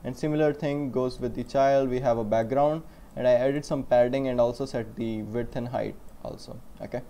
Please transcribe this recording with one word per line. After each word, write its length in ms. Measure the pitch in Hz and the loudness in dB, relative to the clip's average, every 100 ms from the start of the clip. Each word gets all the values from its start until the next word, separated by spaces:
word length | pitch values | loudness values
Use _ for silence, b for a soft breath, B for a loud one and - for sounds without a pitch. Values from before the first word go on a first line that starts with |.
And 120 | 123 131 | -10 -4
similar 360 | 156 151 151 | -2 2 2
thing 400 | 147 151 143 139 | 2 -4 -2 -2
goes 260 | 127 127 - | 0 -2 -2
with 160 | 123 | -6
the 80 | 110 | -4
child. 460 | 120 139 135 139 135 | -2 2 4 4 2
We 100 | 127 | 0
have 180 | 131 117 | 2 0
a 80 | |
background, 580 | 107 110 113 131 147 160 - B B - | 2 0 2 2 2 2 -6 B B 0
and 100 | 123 | 4
I 60 | |
added 320 | 123 135 143 | 4 4 0
some 180 | - 143 | -2 -4
padding 460 | 127 123 123 135 131 | 4 4 6 4 0
and 120 | 123 | 4
also 260 | 120 120 135 | 2 2 -4
set 280 | 123 110 | -4 -6
the 280 | - 113 110 | -4 -4 -2
width 340 | 107 117 120 127 | -4 -4 -2 -4
and 120 | 120 | -4
height 280 | 120 107 101 - - | -2 -4 -6 -14 -12
also. 380 | - - - 117 - - | -12 -12 -12 -14 -14 -14
Okay. 220 | 104 120 | -8 -8